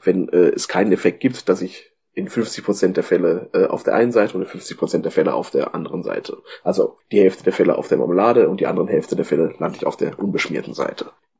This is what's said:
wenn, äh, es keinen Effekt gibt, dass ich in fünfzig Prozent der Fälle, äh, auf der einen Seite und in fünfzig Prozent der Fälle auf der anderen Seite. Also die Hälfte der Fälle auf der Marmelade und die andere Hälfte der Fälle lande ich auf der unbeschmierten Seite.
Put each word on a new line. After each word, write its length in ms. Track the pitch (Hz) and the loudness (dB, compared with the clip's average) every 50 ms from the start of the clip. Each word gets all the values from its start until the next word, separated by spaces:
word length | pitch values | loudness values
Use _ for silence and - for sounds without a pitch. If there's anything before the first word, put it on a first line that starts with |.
| - | 0
wenn, 240 | 92 90 92 - - | 0 2 2 0 2
äh, 220 | - 90 85 73 | 4 6 6 6
es 180 | - - - - | 4 0 -4 -2
keinen 240 | - 92 101 107 | 0 0 2 2
Effekt 260 | 90 - - 87 - - | 2 2 2 0 0 0
gibt, 300 | - 131 127 - - - | -2 -2 -2 -2 -2 -2
dass 120 | 92 - | 0 0
ich 300 | 90 92 - - - _ _ _ _ _ | -2 -10 -10 -16 -20 _ _ _ _ _
in 160 | - - 98 - | -8 -8 -8 -6
fünfzig 360 | - 117 110 - - - - | -4 -4 -4 -4 -6 -8 -4
Prozent 320 | - 98 - 95 90 92 | -4 -2 0 0 0 0
der 80 | 90 87 | 0 0
Fälle, 460 | - 90 87 87 82 82 92 - - | 0 0 2 2 2 0 0 -4 -2
äh, 140 | - 90 - | 2 2 2
auf 160 | - - - | 2 0 -2
der 120 | - - - | 0 0 2
einen 160 | 110 120 123 | 4 2 4
Seite 260 | 117 113 104 117 - | 4 2 2 2 0
und 60 | 92 | -6
in 60 | 92 - | -6 -6
fünfzig 300 | - 101 - - - - | -8 -12 -12 -12 -6 -6
Prozent 260 | - - - 85 - | -4 -2 -2 -2 -2
der 80 | - | 0
Fälle 220 | - - 80 85 - | 0 2 2 2 0
auf 160 | - - - | -2 -4 -2
der 240 | - 69 67 - - | -2 -2 -2 -2 -6
anderen 280 | 85 80 - - 87 | -8 -8 -6 -8 -6
Seite. 360 | - 50 50 - - - - - _ - - - - | -6 -6 -6 -6 -8 -10 -14 -14 _ -20 -16 -6 -4
Also 320 | 87 - - - - - _ _ - | -2 0 2 0 0 -2 _ _ 0
die 80 | 107 104 | 4 6
Hälfte 240 | 95 95 - - - | 6 6 4 2 -2
der 80 | - | -2
Fälle 240 | - - - 85 - | -2 0 0 0 0
auf 120 | - - - | 0 0 -2
der 100 | - - | 0 0
Marmelade 500 | 62 82 87 95 107 120 120 120 92 78 | 0 0 2 2 4 4 6 6 4 4
und 100 | 95 - | 2 0
die 80 | - | -2
andere 220 | - 85 92 78 - | -2 0 -2 -2 0
Hälfte 280 | 78 78 - - 90 | 0 -2 -2 -2 -4
der 100 | 87 82 | -4 -2
Fälle 280 | - 76 78 82 - - - | 0 0 0 0 0 -2 -4
lande 180 | 80 80 - | -6 -6 -4
ich 100 | - - | -4 -6
auf 120 | - - - | -6 -2 -2
der 200 | - - - - | -4 -4 -4 -6
unbeschmierten 540 | - - - - - - 80 - - 58 | -6 -4 -2 -4 -4 -4 -6 -8 -8 -8
Seite. 380 | - - - - - - - - _ _ _ _ _ | -6 -6 -6 -6 -6 -10 -12 -14 _ _ _ _ _